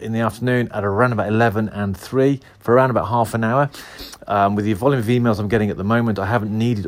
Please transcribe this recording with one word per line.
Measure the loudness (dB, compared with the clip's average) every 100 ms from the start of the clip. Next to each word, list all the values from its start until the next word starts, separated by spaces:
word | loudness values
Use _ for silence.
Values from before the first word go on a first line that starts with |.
in | -6
the | -2
afternoon | -2 -2 -2 0 -2
at | -4
around | -2 2 0
about | 0 0
eleven | 2 2 2 -4
and | -4 -4 -6
three | -4 0 2 0 -6 -8
for | 2
around | 4 4
about | 2 0
half | 0 0 0
an |
hour. | 0 0 0 -4 -18 -16 -16 -12 -2
Um, | 2 2 2
with | 0
the |
volume | 0 2 2
of | 2
emails | 2 2 0
I'm | 0
getting | 0 0
at | -2
the |
moment, | 0 0 0 0
I | 0
haven't | -2 -2 -2
needed | 0 -2